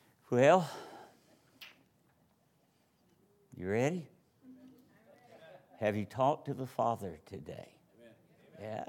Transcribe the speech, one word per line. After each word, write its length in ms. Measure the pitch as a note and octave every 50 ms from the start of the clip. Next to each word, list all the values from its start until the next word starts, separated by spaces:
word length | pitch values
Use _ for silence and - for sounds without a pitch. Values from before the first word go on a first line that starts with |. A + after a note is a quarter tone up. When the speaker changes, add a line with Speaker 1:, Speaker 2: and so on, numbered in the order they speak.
| _ _ _ _ _ -
Speaker 1:
Well, 400 | B2 B2 C3+ D3 F3 F#3 D#3+ C#3 - - - - - - - - - _ _ - - _ _ _ _ - - - - - _ _ _ _ _ _ _ _ _ _ _ _ _ _ _ _ _ _ _ _ _ _ _ _ _ _ _ _ _ _ _ _ _ _ -
you 140 | - F2+ F#2+
ready? 400 | G#2 A#2 C3 D3+ F3+ F3 C#3+ - _ _ _ _ _ _ - - - - - - - - - - - - - - - - - - - - - - - - - - - -
Have 160 | A2+ G#2+ G2+
you 80 | G#2+ G2
talked 440 | - - B2+ C3 C#3 D#3 - -
to 60 | C#3+ C3
the 140 | - C3
Father 500 | A#2+ - - A#2 A#2 A2+ - G2 F#2 E2+ - -
today? 500 | - G2+ D#2+ D2 - C#2 - - - - _ _ _ _ - - - - - _ _ _ - - - - -
Speaker 2:
Amen. 240 | G#2 G#2+ G#2+ - -